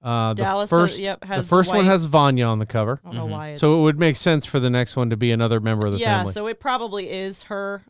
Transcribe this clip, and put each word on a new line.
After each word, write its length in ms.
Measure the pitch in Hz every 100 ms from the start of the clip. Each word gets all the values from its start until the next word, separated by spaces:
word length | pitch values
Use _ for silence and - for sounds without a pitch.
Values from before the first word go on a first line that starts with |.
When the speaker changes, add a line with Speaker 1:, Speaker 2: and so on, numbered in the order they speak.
Speaker 1:
Uh, 320 | 123 117 113
the 80 | 107
Speaker 2:
Dallas, 300 | 190 196 208
uh, 40 | 170
Speaker 1:
first, 240 | 180 180
Speaker 2:
yep, 200 | 196 190
Speaker 1:
the 60 | 190
Speaker 2:
has 200 | 196 180
the 40 |
Speaker 1:
first 180 | 180 180
one 80 | 202
Speaker 2:
white 80 | 190
Speaker 1:
has 140 | 190
Vanya 420 | 160 151 143 131 120
on 140 | 110
the 60 | 107
cover. 340 | 117 107 135
Speaker 2:
I 60 | -
don't 80 | 113
know 60 |
Speaker 3:
Mm-hmm. 80 | 110
Speaker 2:
why 160 | 104 151
it's 120 | 147
Speaker 1:
So 200 | 151 160
it 20 |
would 160 | 156 147
make 160 | 165
sense 320 | 135 180 160 -
for 140 | 139
the 100 | 123
next 240 | 123 120
one 160 | - 120
to 60 | 113
be 160 | 120
another 260 | 113 113 113
member 260 | 110 110 104
of 60 |
the 40 | 98
Speaker 2:
Yeah, 200 | - 190
Speaker 1:
family. 140 | 185
Speaker 2:
so 140 | 139 214
it 140 | 220
probably 500 | 285 254 233 202 185
is 320 | 190 190 196
her. 380 | - 202 196 202 _